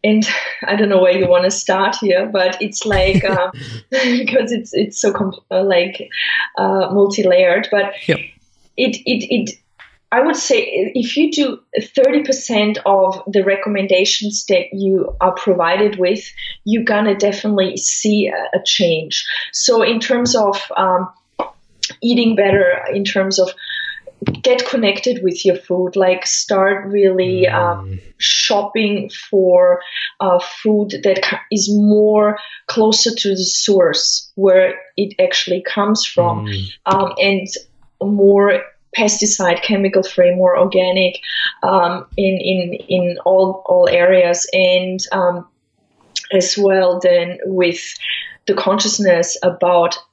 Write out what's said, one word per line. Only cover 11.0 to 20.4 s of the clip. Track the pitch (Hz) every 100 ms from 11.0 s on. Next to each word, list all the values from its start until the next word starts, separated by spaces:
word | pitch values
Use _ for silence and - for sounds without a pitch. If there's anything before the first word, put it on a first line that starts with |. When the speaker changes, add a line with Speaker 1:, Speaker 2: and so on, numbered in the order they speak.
| 226
Speaker 1:
you | 285 311
do | 294 269 - _ - -
thirty | - 269 294
percent | 262 262 - 214 208 208
of | - 196 190 190 208
the | 202
recommendations | 190 190 208 202 196 185 202 - 208 202 -
that | 185 180
you | 196 196 190 - -
are | 185
provided | 180 - 180 165 190 214 196
with, | 180 214 - - - -
you're | 208 220
gonna | 233 208 214
definitely | 202 202 196 214 202 190 180
see | - - 214 208 -
a, | - - 180
a |
change. | - - 175 160 156 - - - -
So | - - 226
in | 220 226
terms | - 247 247
of, | 233